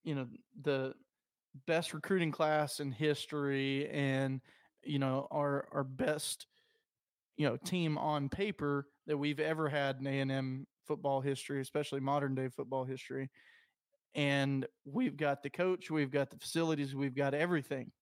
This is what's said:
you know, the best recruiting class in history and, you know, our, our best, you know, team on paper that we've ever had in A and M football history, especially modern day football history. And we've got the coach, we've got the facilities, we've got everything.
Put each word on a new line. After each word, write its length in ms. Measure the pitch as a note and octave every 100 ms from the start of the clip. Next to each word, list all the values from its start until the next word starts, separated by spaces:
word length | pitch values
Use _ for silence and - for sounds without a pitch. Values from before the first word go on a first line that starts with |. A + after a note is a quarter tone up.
you 100 | -
know, 140 | C#3+ B2 - _ A#2+
the 340 | C#3+ C3+ C3 - _ _ _ _ _ C#3 -
best 280 | E3 E3+
recruiting 380 | D#3 - F#3+ E3
class 480 | C#3+ D#3 D3+ D3 -
in 120 | C#3+
history 960 | A#2 D3+ C#3+ - D3+ C#3+ C3+ C3+ C3+ D3
and, 520 | D3 C#3 C3+ C3+ C3+ - - _ _
you 140 | - C#3+
know, 300 | C3+ C3 C#3
our, 380 | D3+ C#3+ C#3 -
our 120 | -
best, 640 | C3+ C3 C4 D#3 - - - _ _ _ _ _ _ _ _ -
you 120 | D3
know, 80 | B2+
team 420 | - F3+ E3 D3+
on 300 | D3+ D3+ C#3
paper 600 | - G#3 - C#3+ C#3+ C#3+ _ -
that 120 | D3
we've 220 | D3 D3
ever 280 | D#3 D#3+ D3+
had 300 | C#3+ C#3 C3
in 60 | C#3
A 140 | C3+
and 120 | C3+
M 340 | C3+ C3 C3 C#3 _ -
football 340 | D3+ C#3 C3+
history, 400 | C#3 C#3 - C#3+
especially 400 | C3 D3 D3 C#3
modern 340 | C3+ C#3+ C#3+
day 140 | C3 C3
football 360 | - B2+ C3
history. 460 | B2+ C3 - C3+ C3+ _ - - _ _ _ _ _
And 520 | - C#3+ C#3 C#3 C#3 B2+ _
we've 320 | - D3+ B3+ D3
got 260 | D3 C#3
the 80 | C#3+
coach, 400 | - F3+ F3+ -
we've 200 | D#3 C#3
got 200 | C#3 C#3
the 80 | -
facilities, 560 | - D#3+ E3 D#3 C#3
we've 200 | C3+ C#3
got 200 | B2+ C#3
everything. 580 | C#3+ F3 E3+ C3+ C3+ B2 _